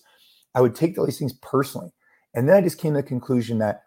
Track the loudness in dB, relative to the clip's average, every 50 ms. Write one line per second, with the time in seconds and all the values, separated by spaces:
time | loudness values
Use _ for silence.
0 | _ _ _ _ _ _ _ _ _ _ 0 2 2 2 2 0 -2 -2 -2 -2
1 | -4 -4 -4 -4 -6 -8 -8 -10 -8 -4 -2 -2 -2 -2 -6 -12 -14 -14 -18 _
2 | _ _ _ _ _ _ -4 0 4 6 6 6 6 4 -2 -2 -2 -2 -2 -2
3 | -2 -4 -6 -6 -2 0 0 0 0 0 -2 -2 0 0 -2 -4 -8